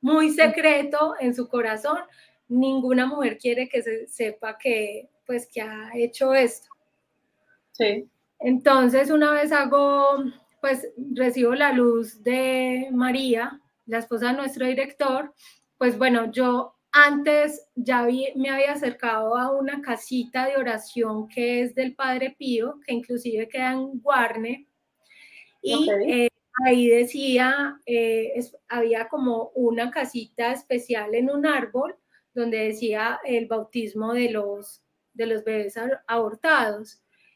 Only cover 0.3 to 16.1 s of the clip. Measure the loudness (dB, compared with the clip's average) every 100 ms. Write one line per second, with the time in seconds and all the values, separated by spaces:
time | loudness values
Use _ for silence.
0.3 | 6 4 4 4 2 2 0 0 0 -4
1.3 | -4 -4 -2 -2 -2 -2 -4 -6 _ _
2.3 | _ -4 0 2 2 2 2 2 0 -2
3.3 | -2 -2 -2 -2 -4 -4 -6 -8 -6 -6
4.3 | -6 -10 -6 -2 -2 -4 -10 -18 _ -8
5.3 | -8 -8 -10 -10 -12 -10 -4 -4 0 2
6.3 | 4 2 0 -18 -20 _ _ _ _ _
7.3 | _ _ _ _ -2 -2 -2 -8 _ _
8.3 | -6 0 2 6 6 6 4 4 4 4
9.3 | 2 2 2 4 4 4 4 4 2 -2
10.3 | -8 _ _ -2 -2 -4 -12 -8 -2 0
11.3 | 2 2 4 2 4 4 2 -2 -6 -2
12.3 | 0 0 0 0 -2 -2 0 0 0 0
13.3 | 0 -2 -8 _ _ -8 -6 -4 -2 -2
14.3 | -2 -4 -4 -2 -2 -4 -4 -2 -2 -4
15.3 | -12 -20 _ _ -2 0 2 2